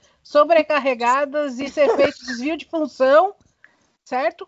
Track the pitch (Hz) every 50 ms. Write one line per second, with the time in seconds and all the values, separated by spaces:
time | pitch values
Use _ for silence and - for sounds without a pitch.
0 | _ _ _ _ _ - - 294 302 302 339 311 302 - 302 277 247 277 254 226
1 | 240 233 254 277 294 277 277 302 294 277 240 240 277 269 - 311 285 453 480 -
2 | 277 294 - - 247 247 247 233 247 302 330 294 - - - 330 311 247 - -
3 | 262 262 277 311 359 415 - _ _ _ _ _ _ _ _ _ _ _ _ _
4 | _ - 254 254 285 339 339 - 392